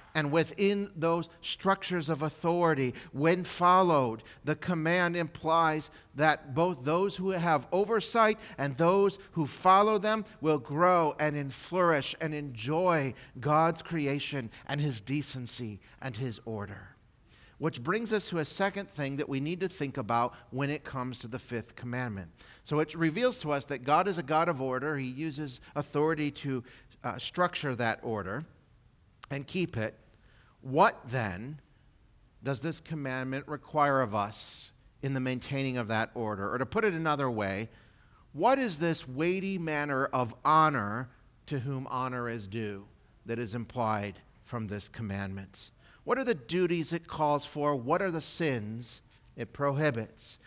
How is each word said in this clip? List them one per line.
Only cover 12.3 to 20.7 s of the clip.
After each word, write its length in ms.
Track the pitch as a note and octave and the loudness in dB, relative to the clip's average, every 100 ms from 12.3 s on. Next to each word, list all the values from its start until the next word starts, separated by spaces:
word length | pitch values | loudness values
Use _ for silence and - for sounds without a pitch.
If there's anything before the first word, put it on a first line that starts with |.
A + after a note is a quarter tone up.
enjoy 800 | D3+ D3 A#2 A#2 D#3+ F#3 E3 C3+ - - C3 | -4 -8 -6 -2 2 4 4 0 -6 -14 -6
God's 400 | C#3 D3+ E3 E3 | 2 4 4 0
creation 680 | - E3 C#3 C#3+ - C#3+ A2+ - - | -6 -2 -2 -2 -4 -6 -8 -12 -6
and 120 | C#3+ | -2
his 220 | D3 A#2 | 0 -2
decency 800 | G2 D3 C3+ C3 A#2+ - A#2 G2+ - - | -2 -4 -2 -6 -6 -6 -6 -10 -16 -12
and 160 | C3 A2 | -10 -6
his 240 | C3 G#2 - | -6 -6 -8
order. 440 | A2 G2+ G2 - - _ _ _ - - - | -8 -8 -12 -16 -20 _ _ _ -20 -20 -6
Which 240 | D#3 - | -4 -4
brings 300 | A#2+ G#3+ A#3 | -2 -2 0
us 180 | G#3+ - | -2 0
to 100 | F3 | -4
a 60 | D3 | -2
second 440 | - G3 F#3+ F#3+ | 0 -2 -2 -8
thing 260 | D3 C#3 C#3 | -6 -4 -4
that 140 | - | -2
we 100 | C3+ | -2
need 220 | D3 F3 | -2 -4
to 80 | F#3 | -6
think 280 | - C#3+ C3 | -4 -6 -4
about 380 | G#2+ A#2 A#2+ - - | 0 2 2 -4 -10
when 180 | B2+ | -4
it 140 | C#3 | -2